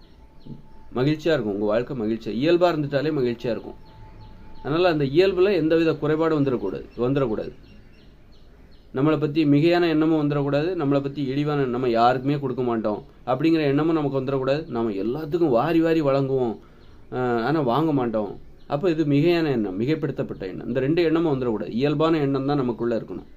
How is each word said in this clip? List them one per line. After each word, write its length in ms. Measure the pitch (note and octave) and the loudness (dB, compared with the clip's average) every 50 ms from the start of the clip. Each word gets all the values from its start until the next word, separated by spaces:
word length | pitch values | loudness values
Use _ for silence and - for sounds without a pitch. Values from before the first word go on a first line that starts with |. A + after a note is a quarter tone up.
| - - - - - - - - - - - - - - - - - - - | -20 -20 -20 -20 -20 -20 -20 -20 -18 -18 -18 -18 -18 -20 -20 -20 -16 -8 -2
மகிழ்ச்சியா 380 | A#2 C3 D3 D#3 D3+ - E3+ D#3 | 0 0 0 0 0 2 0 2
இருக்கும், 200 | C#3 A2 G#2+ G2 | 2 0 -2 -2
உங்க 120 | G2+ G#2+ | -2 0
வாழ்க்கை 340 | G#2 G#2 A#2 B2 - D3 B2 | 0 0 0 0 -2 -4 -4
மகிழ்ச்சியா. 360 | G#2+ G#2+ A#2 A2+ - A2+ G#2 | -2 -2 -2 -4 -4 -6 -4
இயல்பா 340 | A2+ C#3 E3 F3 E3+ F3+ F3 | -2 2 2 2 4 4 2
இருந்துட்டாலே 420 | E3 D3+ D3 C#3 C#3+ C3+ C3+ D#3 | 2 0 -2 -2 -2 -2 -2 -2
மகிழ்ச்சியா 420 | D#3 C#3+ B2 A#2+ A#2+ A#2 - B2 A2 | -2 0 -2 -2 -2 -2 -4 -4 -4
இருக்கும். 240 | G2 - - - - - - - - - - - - - - - - - - - - | -4 -6 -14 -16 -18 -20 -20 -20 -20 -20 -20 -20 -20 -20 -20 -20 -20 -18 -18 -16 -10
அதனால 300 | - B2+ D3 E3+ F#3 F3+ | -6 -2 0 2 2 2
அந்த 160 | D#3+ D3+ C#3+ | 2 2 0
இயல்புல 480 | C3 C#3 E3 F#3+ G3 F#3 F3 F#3 G#3 G#3 | 0 4 4 4 4 4 2 2 2 2
எந்தவித 380 | E3 D3+ D#3+ E3+ E3 E3 D#3+ D3+ | 2 2 2 2 2 2 2 0
குறைபாடும் 460 | D3 D3+ D3 D#3 D#3 E3 D#3+ D#3 D3 | 0 0 -2 0 2 2 0 2 2
வந்துடக்கூடாது, 460 | C#3 C3+ B2 A2 G2+ F#2+ D#2+ C2 - - - | 2 0 0 -2 -4 -4 -6 -6 -12 -10 -6
வந்துடக்கூடாது. 540 | - A#2+ B2+ C#3 C#3+ C3+ A#2 G#2+ F#2 E2 D#2 - - - - - - - - - - - - - - - - - - - - - - - - - - - - - | -2 -2 0 2 0 0 0 -2 -4 -6 -8 -10 -16 -20 -20 -20 -20 -20 -20 -20 -20 -20 -20 -20 -20 -20 -20 -20 -20 -20 -20 -20 -20 -20 -20 -20 -20 -18 -8 -2
நம்மளை 240 | C3 C#3 D#3 D#3 C#3+ | 0 2 2 2 2
பத்தி 260 | D3 D3 C#3+ E3 D#3 | 0 -2 0 2 4
மிகையான 420 | C#3+ C#3+ C#3+ D3+ E3+ F3 F3 F3 | 4 4 6 6 4 4 4 4
எண்ணமும் 340 | E3+ D#3+ D3+ D#3+ D#3+ E3 D#3 | 2 2 2 2 4 2 2
வந்துடக்கூடாது, 480 | C#3+ C#3+ D3 D3 C#3 C#3+ C#3 C#3+ D3+ F3+ F#3+ | 2 0 0 0 0 0 0 0 0 0 -2
நம்மளை 260 | E3+ D3 C#3 C#3+ C#3 | -2 0 2 2 0
பத்தி 220 | C#3 C#3 C#3 D3 C#3+ | 0 -2 -6 -4 -4
இழிவான, 420 | B2+ C3+ C#3+ D3 D3 D3 C#3+ C#3 | -2 -2 -2 0 0 0 0 0
"நம்ம 240 | B2 A#2+ A#2+ C3 B2 | 0 0 -2 0 0
யாருக்குமே 500 | A2+ A2+ A#2 A#2+ B2+ C3 B2 C#3 D3 C#3+ | 2 4 4 4 4 2 0 -2 -2 -2
கொடுக்க 220 | C#3 C3 B2 B2+ | -2 -4 -2 -2
மாட்டோம்" 420 | B2+ A#2+ A#2 A2+ G#2 G#2+ G#2 - - - - - - | -2 0 0 0 0 -2 -4 -4 -8 -14 -20 -12 -4
அப்படிங்கிற 340 | B2 - C3 D3+ D#3+ E3 D#3+ | -4 -2 0 2 2 2 2
எண்ணமும் 360 | D3+ C#3 C3+ C#3+ D#3 E3+ E3 | 2 2 2 2 2 2 0
நமக்கு 260 | D#3+ D3 C#3 C3+ C3+ | 0 0 -2 -2 -2
வந்துடக்கூடாது. 460 | C3 C3 C3+ C3+ C3 C3+ C#3 D3+ E3 | -2 -2 -2 -2 0 0 -2 -2 -2
"நாம 240 | - A#2+ A#2 A#2 A2+ | -6 -4 -2 -2 -2
எல்லாத்துக்கும் 580 | G2+ F#2+ F#2+ A2+ B2+ D3+ D#3+ D3+ D#3+ E3+ E3+ D3+ | -2 -2 -4 -4 -4 -4 -6 -4 -2 0 2 2
வாரி 320 | A#2+ A2+ C3+ D#3+ E3+ E3 | 2 2 2 2 2 2
வாரி 200 | D#3+ E3 D#3+ E3 | 4 4 2 2
வழங்குவோம், 560 | D3+ C#3 C3+ C#3 C#3 C3 C3+ C3 B2 A#2 G2+ - - - - - - - - - - - | 2 2 2 2 2 2 0 0 0 0 -2 -6 -12 -20 -20 -20 -20 -20 -20 -20 -16 -10
ஆஹ், 300 | B2+ B2+ B2+ B2 A#2+ A#2 | -6 -4 -2 0 0 0
ஆனா 200 | A2+ B2+ D#3 E3 | 0 0 0 0
வாங்க 320 | C#3+ A#2 A#2 C#3 D#3+ D#3+ D3 | 2 2 2 2 2 2 2
மாட்டோம்." 460 | C3+ B2 A#2 G#2+ A2 G2+ F#2+ A2 - - - - - - | 0 0 0 -2 -2 -2 -4 -8 -12 -16 -20 -20 -18 -10
அப்ப 220 | - C#3 D3 G3+ F3+ | -6 -4 -2 0 0
இது 160 | E3 D#3 D#3+ | 0 0 2
மிகையான 460 | D3 C#3+ C#3+ D3+ F3 F3 E3+ D#3+ D3+ | 2 2 2 4 4 2 2 2 0
எண்ணம், 280 | C3+ A#2 G#2 G2 F2+ F#2+ | 0 0 0 -2 -2 -2
மிகைப்படுத்தப்பட்ட 600 | A2+ C#3 D#3 D3+ D3+ C#3 B2 - A2 G#2 G#2+ - | -2 -2 -2 -2 -2 -4 -4 -4 -6 -6 -6 -8
எண்ணம். 280 | G2 F#2 F2+ - - | -8 -8 -8 -8 -6
இந்த 120 | A2 A#2+ C3 | -4 -2 -2
ரெண்டு 240 | B2+ C3+ E3 F3 E3+ | 0 0 2 2 2
எண்ணமும் 300 | D#3 D#3 E3 E3+ D#3+ C#3 | 2 2 2 2 2 0
வந்துடக்கூடாது. 360 | C3 B2+ B2 A2 G2+ F#2+ F2+ | 0 0 -2 -2 -2 -4 -4
இயல்பான 480 | G2 A#2 C3+ D3 D3+ C#3+ D#3 D#3+ E3 | -2 -2 0 0 0 2 2 2 2
எண்ணம் 280 | D#3 C#3+ C#3 C#3 C3+ C3+ | 2 0 0 0 0 -2
தான் 120 | C#3 D3+ | -2 0
நமக்குள்ள 400 | C#3+ B2+ B2 A2+ A2 A#2 A#2+ A#2 | 0 0 -2 -2 -2 -2 -2 -2
இருக்கணும். 320 | G#2+ - - F#2 E2 - - - | -2 -4 -6 -12 -12 -12 -16 -20